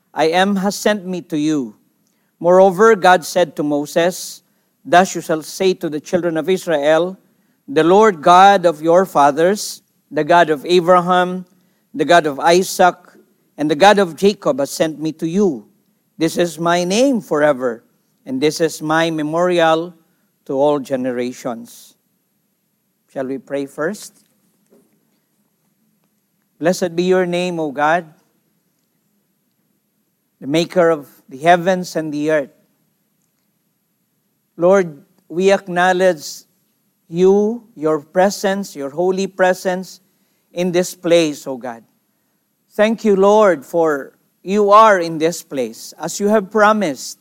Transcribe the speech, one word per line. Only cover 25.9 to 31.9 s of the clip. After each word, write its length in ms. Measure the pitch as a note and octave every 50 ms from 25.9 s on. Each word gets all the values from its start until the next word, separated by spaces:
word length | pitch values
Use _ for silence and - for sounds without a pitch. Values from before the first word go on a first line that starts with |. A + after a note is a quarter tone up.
| _ _ _ _ _ _ _ _ _ _ _ _ _ -
Blessed 340 | D3 D#3+ F#3 - G3 F3+ E3 E3+
be 60 | F3+
your 220 | F#3 F#3 F#3 F#3
name, 380 | F3 F3 F3 F3+ F3+ F3 E3 D#3+
O 80 | D3+
God, 400 | C3 C3+ D3 D3+ E3 F3+ E3+ D#3 _ _ _ _ _ _ _ _ _ _ _ _ _ _ _ _ _ _ _ _ _ _ _ _ _ _ _ _ _ _ _ _ _ _ _ _ _ _ _ _ _ _ _ _ _ _
the 60 | - B2+
maker 440 | D3 E3 F3 - - F#3 E3+ E3
of 160 | E3 D3+ C#3 - _ _ _ -
the 120 | C#3+ C3
heavens 560 | C#3+ E3+ F3 F3+ E3 F#3 F#3+ F#3 F3+ E3+